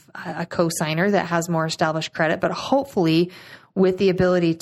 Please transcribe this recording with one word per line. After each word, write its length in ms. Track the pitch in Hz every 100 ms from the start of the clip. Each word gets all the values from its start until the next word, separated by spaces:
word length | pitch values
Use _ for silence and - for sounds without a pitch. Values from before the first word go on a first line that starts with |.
| _
a, 280 | - 180 156
a 40 | 175
cosigner 640 | - 170 - 156 156 202
that 160 | 202 -
has 220 | 170 170
more 180 | 165 160
established 460 | - 160 160 -
credit, 280 | - 160 180
but 100 | 170
hopefully 800 | 180 - 269 269 214 165 160 180 - - - -
with 240 | - 185 185
the 100 | 196
ability 480 | 180 185 180 170 165